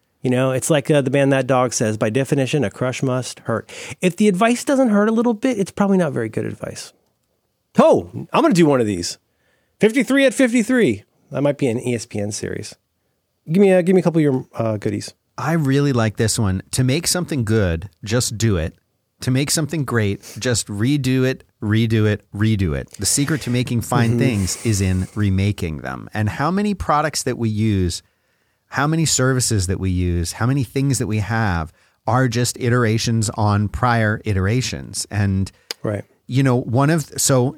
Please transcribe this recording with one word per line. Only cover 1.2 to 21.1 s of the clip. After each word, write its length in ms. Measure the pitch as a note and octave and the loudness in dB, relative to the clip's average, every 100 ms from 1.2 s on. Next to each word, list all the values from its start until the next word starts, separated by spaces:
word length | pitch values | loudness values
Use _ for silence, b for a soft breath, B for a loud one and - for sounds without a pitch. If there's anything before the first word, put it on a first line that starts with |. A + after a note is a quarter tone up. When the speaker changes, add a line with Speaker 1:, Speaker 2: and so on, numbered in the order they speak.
| C#3 | 2
Speaker 1:
That 140 | C3+ C3 | 2 2
Dog 260 | B2+ B2+ | 2 2
says, 240 | - A2 A2 | 0 0 2
"By 140 | A2 | 2
definition, 540 | A#2 C3+ C#3 B2+ D3+ | 0 0 0 0 0
a 60 | G#2 | -2
crush 320 | - B2+ B2 | -2 -4 -2
must 380 | C3+ B2+ B2 - | -2 -2 -4 -10
hurt." 300 | - A2 - B B B | -4 -4 -4 B B B
If 160 | F#3 - | -2 2
the 120 | G#3+ | 2
advice 360 | F3+ A3+ A#3+ | 4 2 2
doesn't 240 | - C4+ C4 | 0 2 4
hurt 200 | G3+ G#3 | 4 2
a 40 | |
little 220 | A3+ A#3+ | 2 0
bit, 240 | G#3+ C4 G#3+ | 0 -2 -2
it's 120 | F#3+ | -4
probably 260 | - G3+ F#3+ | -2 2 2
not 140 | D#3+ | 2
very 160 | C3 A2+ | -2 -4
good 160 | A#2 A2 | -4 -6
advice. 460 | G#2 - - - _ _ _ _ _ _ _ _ - | -8 -10 -12 -16 _ _ _ _ _ _ _ _ 4
Oh, 320 | D#4 F#3 F2+ A2+ - | 6 4 0 -10 -4
I'm 100 | G3 | 0
gonna 120 | D#4 | 2
do 120 | F3+ D#3+ | 4 4
one 140 | C3+ | 4
of 60 | A2 | 0
these. 320 | F2+ F2 - _ _ _ _ _ _ | -2 -6 -10 _ _ _ _ _ _
Fifty-three 440 | G#3 A#3 A3+ C4+ | 0 2 0 2
at 100 | C4+ | 2
fifty-three. 720 | - B3+ A#3+ G#3+ B3+ F3+ G2+ - _ _ | 4 2 2 2 2 2 0 -6 _ _
That 120 | C3+ | -2
might 160 | C#3+ C#3+ | -2 0
be 100 | C3+ | -2
an 100 | A2+ | -2
E 140 | B2 | -2
S 120 | A#2+ - | -4 -4
P 120 | G#2+ | -6
N 140 | G#2 | -6
series. 420 | G#2+ - - G#2+ - _ _ _ _ _ _ - | -6 -8 -8 -12 -18 _ _ _ _ _ _ -4
Give 100 | E3+ | 2
me 120 | G3 | 4
a, 100 | F#3 | 4
give 140 | F3 F#3+ | 4 4
me 40 | |
a 40 | |
couple 160 | F3 E3 | 4 2
of 20 | |
your, 240 | D3 C3 - | 2 0 -4
uh, 220 | - A2+ G#2+ | -6 -4 -2
goodies. 380 | A2 G#2 - - _ - | -4 -4 -8 -16 _ -8
Speaker 2:
I 180 | B2+ | -4
really 380 | E3 C#3 C3+ C#3+ | 0 2 2 2
like 240 | B2 A2 - | 2 0 0
this 220 | A2 - | -2 0
one. 240 | G#2 F#2+ - | 0 -2 -4
"To 120 | - | -2
make 240 | B2+ C#3+ E3 | 0 0 -2
something 360 | F3+ F3 D3+ | -4 -2 -2
good, 460 | G#2 A2 F#2+ E2 G2+ - | 0 2 2 -2 -6 -14
just 340 | G2+ A#2+ - G#2+ | -4 -2 -2 0
do 180 | A2+ F#2 | 0 0
it. 200 | D#2+ - _ _ _ _ | -2 -8 _ _ _ _
To 100 | - | -2
make 180 | B2+ C#3+ | -2 0
something 340 | - D3+ E3 | -2 -2 -4
great, 520 | C3 A#2+ G#2 G2 - - | -2 0 -2 -4 -10 -8
just 300 | B2+ A2+ - | -2 -2 -4
redo 560 | G2+ A#2+ D3 C3 | -2 0 0 0